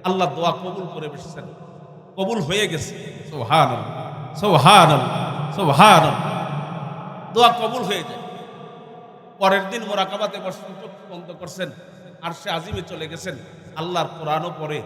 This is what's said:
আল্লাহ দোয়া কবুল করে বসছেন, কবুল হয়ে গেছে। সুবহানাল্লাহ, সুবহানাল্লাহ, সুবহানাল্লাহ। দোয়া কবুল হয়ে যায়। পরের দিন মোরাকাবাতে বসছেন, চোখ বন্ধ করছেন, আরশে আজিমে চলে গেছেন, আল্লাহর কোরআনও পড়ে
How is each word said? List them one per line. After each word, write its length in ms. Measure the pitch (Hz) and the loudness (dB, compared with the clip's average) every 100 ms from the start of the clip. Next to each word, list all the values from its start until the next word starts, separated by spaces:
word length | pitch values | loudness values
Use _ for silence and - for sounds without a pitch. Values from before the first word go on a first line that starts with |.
আল্লাহ 320 | 185 190 175 139 | -2 0 -2 0
দোয়া 160 | 170 | -2
কবুল 340 | 156 180 196 175 | -2 -8 -10 -10
করে 140 | 156 151 | -10 -12
বসছেন, 360 | 143 170 139 127 - - - - - - - | -12 -16 -16 -16 -18 -20 -20 -20 -20 -18 -6
কবুল 240 | 190 226 | -4 -2
হয়ে 260 | 147 196 202 | -2 0 0
গেছে। 460 | 160 - - - - - | -2 -6 -10 -14 -14 -12
সুবহানাল্লাহ, 1040 | 151 117 156 131 113 110 - - - - - | -10 2 4 4 2 -6 -10 -10 -12 -12 -2
সুবহানাল্লাহ, 1160 | 202 160 143 202 165 143 127 - - - - - | 4 8 10 10 10 6 2 -4 -4 -4 -6 -2
সুবহানাল্লাহ। 1800 | 165 135 214 180 151 - 151 - - - - - - - - - - | 2 8 10 10 6 0 -4 -6 -6 -8 -8 -10 -10 -10 -12 -14 -4
দোয়া 160 | 214 240 | 6 6
কবুল 340 | - 220 254 | 6 -4 -4
হয়ে 200 | 185 196 | -4 -4
যায়। 180 | 151 - - - - - - - - - - - - - | -6 -12 -14 -14 -16 -16 -18 -18 -20 -20 -20 -20 -20 0
পরের 240 | 190 196 190 | 2 2 0
দিন 120 | 233 214 | -8 -6
মোরাকাবাতে 500 | 202 190 202 208 196 | -4 -4 -4 -6 -6
বসছেন, 380 | 185 - - 185 | -10 -12 -16 -16
চোখ 100 | - - - | -16 -18 -18
বন্ধ 200 | 180 170 | -18 -16
করছেন, 380 | 165 175 180 170 123 - - - - | -16 -14 -10 -10 -10 -20 -20 -20 -12
আরশে 280 | 170 165 202 | -10 -10 -6
আজিমে 320 | 165 175 196 | -6 -6 -10
চলে 260 | 175 170 156 | -10 -8 -8
গেছেন, 280 | 160 185 139 - - - - | -8 -10 -12 -16 -20 -16 -8
আল্লাহর 320 | 170 175 151 - | -4 -2 -2 -4
কোরআনও 320 | 151 156 170 156 | -2 -2 -2 -8
পড়ে 220 | 151 147 | -6 -6